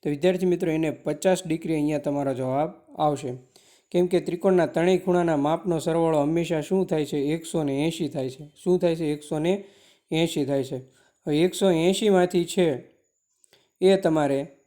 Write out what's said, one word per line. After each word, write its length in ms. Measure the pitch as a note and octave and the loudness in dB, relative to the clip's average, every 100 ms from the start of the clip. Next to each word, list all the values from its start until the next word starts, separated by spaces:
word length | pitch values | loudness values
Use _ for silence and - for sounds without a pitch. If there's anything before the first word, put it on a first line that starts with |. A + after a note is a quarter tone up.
તો 80 | D#3 | -4
વિદ્યાર્થી 360 | C#3+ F3 F3+ F#3 | 0 2 2 2
મિત્રો, 240 | E3+ E3+ | 2 0
એને 200 | D#3 D#3+ | 0 0
પચાસ 560 | B2+ - D3+ F#3+ F#3 E3+ | -2 -6 0 2 0 0
ડિગ્રી 280 | D#3+ D#3 | -4 -2
અહીંયા 240 | D#3+ D3 D3+ | -2 0 -2
તમારો 360 | D3 C#3+ C#3 | -2 -2 -2
જવાબ 360 | C3 C3 C3 D#3 - _ - | -2 -2 -2 -2 -6 _ -2
આવશે. 360 | D3+ C#3 C3+ B2 - _ _ _ _ | 0 0 -6 -10 -14 _ _ _ _
કેમ 160 | F3 F3+ | 0 2
કે 140 | F3+ | 0
ત્રિકોણના 460 | D3+ F3 G3 F#3 D#3+ | -2 -2 2 2 2
ત્રણેય 320 | - F3 F#3 | 0 2 2
ખૂણાના 380 | F3+ F3+ E3+ D3+ | 2 2 2 0
માપનો 420 | C#3+ D#3+ F3+ E3 | 0 -2 -2 -2
સરવાળો 440 | E3 D#3+ E3 D#3 | 0 0 2 2
હંમેશા 380 | C#3+ E3 E3 D#3+ | 0 0 -2 -2
શું 260 | C#3+ F#3+ F#3 | 0 -2 0
થાય 180 | D#3+ | -2
છે? 140 | C#3+ D3 | -2 -2
એકસો 440 | C#3+ E3 E3 E3+ | -2 -2 -4 -4
ને 220 | D3 C3+ | -2 -2
એંશી 240 | D#3 D#3+ D#3 | -2 -2 -6
થાય 220 | D3+ C3 | -6 -8
છે. 220 | B2+ D3 _ | -10 -20 _
શું 220 | - F3+ | -2 2
થાય 180 | F3 E3 | 2 0
છે? 160 | D#3 | -2
એકસો 260 | D3 - D#3 | -4 -4 -2
ને 260 | E3 G3 G3 _ _ _ _ | 0 -2 -4 _ _ _ _
એંશી 340 | D#3+ E3 D#3+ | -2 0 0
થાય 200 | C3+ C#3 | -2 -2
છે. 120 | B2+ C3 B2+ _ _ _ - | -2 -8 -12 _ _ _ -2
હવે 160 | D3+ | 2
એકસો 280 | F3+ F#3 G3 | 2 2 2
એંશીમાંથી 760 | E3 E3+ F#3+ G#3+ F#3+ F3+ F#3 | 4 2 2 4 4 4 2
છે 400 | E3+ - E3+ B2 - _ _ _ _ _ _ _ _ _ | -2 0 0 0 -8 _ _ _ _ _ _ _ _ _
એ 160 | F#3 F#3+ | 2 4
તમારે 640 | E3+ D#3 D3 C#3 C#3+ - | 2 2 2 0 -4 -14